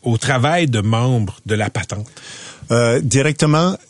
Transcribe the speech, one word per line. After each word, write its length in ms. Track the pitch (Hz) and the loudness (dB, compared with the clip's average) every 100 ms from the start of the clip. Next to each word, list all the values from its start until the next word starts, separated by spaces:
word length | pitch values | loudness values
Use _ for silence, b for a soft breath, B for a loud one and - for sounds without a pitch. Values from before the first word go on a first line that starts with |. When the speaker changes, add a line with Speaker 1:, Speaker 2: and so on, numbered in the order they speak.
Speaker 1:
au 160 | 123 113 | -4 -2
travail 480 | - 131 143 175 156 | 0 0 2 2 0
de 140 | 113 | 0
membres 560 | 104 113 127 120 95 - - | 0 0 2 0 -2 -6 -4
de 80 | |
la 160 | 107 98 | -2 -2
patente ? 380 | - - 101 110 B B B B B - | -4 -8 -10 -12 B B B B B 0
Speaker 2:
Euh, 300 | 117 117 131 | 2 2 2
directement, 760 | 143 135 147 - 151 151 180 190 | 2 2 2 2 2 4 2 -2